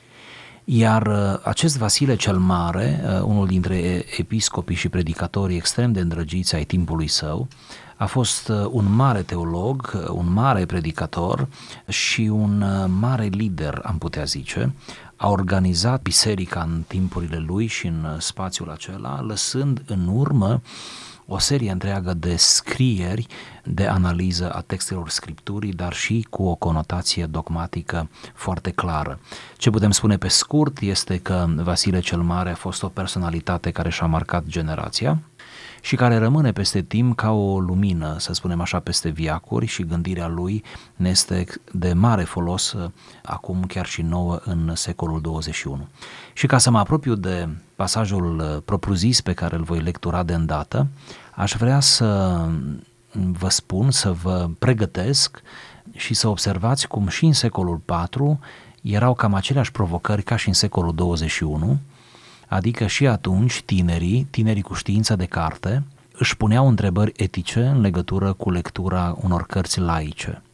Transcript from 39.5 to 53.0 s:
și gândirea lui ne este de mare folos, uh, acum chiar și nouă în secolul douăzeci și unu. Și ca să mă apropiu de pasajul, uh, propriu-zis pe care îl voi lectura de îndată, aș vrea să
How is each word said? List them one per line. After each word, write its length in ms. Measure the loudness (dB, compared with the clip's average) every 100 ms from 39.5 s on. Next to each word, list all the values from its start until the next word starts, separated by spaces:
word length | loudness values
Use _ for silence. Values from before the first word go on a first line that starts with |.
| -2 -2
și 180 | -4
gândirea 440 | -2 -2 -2 -2 -4
lui 360 | -4 -2 -4 -6 -18 -12 -2
ne 120 | 0
este 380 | 2 0 -2 -2 -8 -8
de 200 | -2 2
mare 300 | 4 4 4
folos, 500 | 0 -2 -2 -2 -4
uh, 180 | -4 -8 -10 -20 -18
acum 380 | -12 -10 -6 -4
chiar 240 | -2 -4 -6
și 160 | -4
nouă 380 | -2 0 0 -2
în 280 | -2 0 0
secolul 460 | -2 -4 -4 -4 -2
douăzeci 340 | -4 -4 -6
și 140 | -6 -6
unu. 200 | -8 -10 -16 -20 -18 -14
Și 140 | -2 2
ca 120 | 4
să 120 | 6
mă 80 | 4
apropiu 360 | 4 0 0
de 340 | 0 0 -2 -4 -8 -10 -6
pasajul, 640 | -2 -2 0 0 0 -2
uh, 240 | -2 -4
propriu-zis 560 | -2 -2 0 2 4 2
pe 120 | 0
care 240 | -2 -2 -2
îl 60 |
voi 180 | -2 -2
lectura 420 | -2 -4 -2 0
de 120 | 0
îndată, 520 | 0 0 -2 -2 0 -2 -4 -18 -20 -12
aș 180 | -4 -2
vrea 280 | 2 2 4
să 580 | 4 4 4 4 2 2 2 0 -2 -8 -12 _